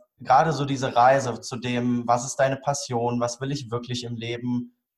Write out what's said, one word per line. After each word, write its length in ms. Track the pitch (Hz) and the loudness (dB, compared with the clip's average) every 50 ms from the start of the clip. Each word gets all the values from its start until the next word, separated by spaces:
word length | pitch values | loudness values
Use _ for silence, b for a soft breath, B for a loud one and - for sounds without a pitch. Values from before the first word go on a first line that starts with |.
| _ _ _ _ | _ _ _ _
gerade 340 | 120 110 123 139 160 165 147 | 2 4 6 6 6 4 2
so 100 | 135 143 | 0 -2
diese 320 | 135 139 123 135 127 - | -2 -2 -2 -2 0 4
Reise 460 | 120 120 131 135 139 120 123 113 113 | 6 6 8 6 6 2 0 -4 -6
zu 140 | - - 131 | -8 -10 -10
dem, 480 | 110 120 123 123 120 123 123 123 120 117 | -6 -4 -2 -2 0 0 0 0 0 2
was 180 | 117 120 120 135 | 0 0 0 0
ist 120 | 131 - | -4 0
deine 200 | - 135 135 135 | 0 2 0 0
Passion, 640 | 135 - 147 139 - - - 127 117 117 120 120 120 | -2 -2 -4 -4 -4 -4 -4 -2 -2 0 0 0 0
was 180 | 120 120 - - | -2 -2 -4 -6
will 140 | 135 139 | -6 -6
ich 180 | 143 135 127 107 | -6 -6 -6 -6
wirklich 340 | 117 120 120 120 120 - 120 | -6 -6 -6 -6 -8 -8 -6
im 120 | 117 120 | -8 -8
Leben, 640 | 113 117 117 120 120 123 123 123 120 123 - _ _ _ _ _ | -8 -6 -8 -8 -6 -4 -4 -2 -4 -4 -8 _ _ _ _ _